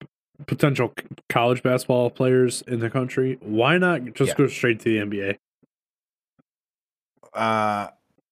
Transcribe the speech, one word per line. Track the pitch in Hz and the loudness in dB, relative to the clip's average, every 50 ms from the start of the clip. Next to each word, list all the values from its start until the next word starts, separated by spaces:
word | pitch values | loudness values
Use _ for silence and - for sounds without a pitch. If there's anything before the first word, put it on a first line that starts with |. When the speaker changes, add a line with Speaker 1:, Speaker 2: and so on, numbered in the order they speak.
| - - _ _ _ _ _ - 147 | -20 -20 _ _ _ _ _ -16 -8
Speaker 1:
potential | - - - - 147 135 131 123 113 - - | -6 -2 2 2 2 2 2 -2 -2 -4 -8
c-, | - - - - - - | -16 -16 -16 -18 -10 -2
college | - 127 117 120 127 123 - | 0 2 2 2 2 2 0
basketball | 127 127 123 - - 127 123 123 120 | 0 0 0 0 0 2 2 2 0
players | - - 135 127 127 127 127 123 120 - - | 0 0 0 2 4 4 4 2 0 -4 -8
in | - 127 117 | -6 -4 -4
the | 113 113 | -4 -2
country, | 110 135 127 123 - - 131 131 131 - | -2 -2 -4 -4 -2 -2 -2 -2 -2 -6
why | - 104 107 110 117 135 165 180 | -8 -4 0 2 2 4 4 2
not | 185 180 175 143 127 123 113 | 2 0 0 -2 -4 -6 -4
just | - 139 - | -2 0 0
Speaker 2:
Yeah. | - | 2
Speaker 1:
go | - 143 | 2 0
straight | - - - - 123 113 107 | 0 0 0 0 0 0 0
to | - | 0
the | 117 113 107 | 0 0 0
N | 101 101 | -2 -2
B | 104 101 98 | -4 -4 -4
A? | 98 101 - _ _ _ _ _ _ _ _ _ _ _ _ _ _ _ _ _ _ _ _ _ _ _ _ _ _ _ _ _ _ _ _ _ _ _ _ _ - - 98 | -4 -6 -6 _ _ _ _ _ _ _ _ _ _ _ _ _ _ _ _ _ _ _ _ _ _ _ _ _ _ _ _ _ _ _ _ _ _ _ _ _ -12 -6 -2
Speaker 2:
Uh, | 113 110 110 110 107 107 104 104 101 - - _ _ _ _ _ _ _ | -2 0 0 0 0 0 -2 -2 -6 -8 -12 _ _ _ _ _ _ _